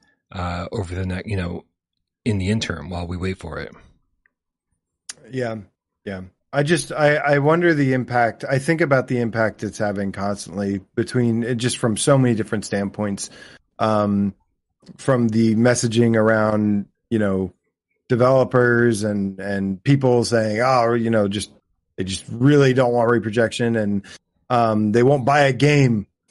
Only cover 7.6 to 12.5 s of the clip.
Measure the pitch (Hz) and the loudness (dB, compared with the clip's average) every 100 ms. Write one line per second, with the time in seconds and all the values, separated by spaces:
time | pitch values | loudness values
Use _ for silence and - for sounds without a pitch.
7.6 | 175 151 135 131 117 120 113 - 135 139 | 2 2 2 0 0 0 0 -2 -4 -2
8.6 | 139 165 165 135 123 123 117 113 110 - | 0 0 2 0 0 -2 -2 0 -2 -2
9.6 | 107 - 104 101 98 95 101 101 - 92 | -10 -4 -4 -2 -6 -6 -6 -6 -8 -6
10.6 | 101 98 98 - 113 127 120 113 117 120 | -4 -4 -6 -6 -2 0 0 0 -4 -4
11.6 | 123 - 123 104 - 139 127 110 104 | -4 -2 -2 0 2 4 4 2 -2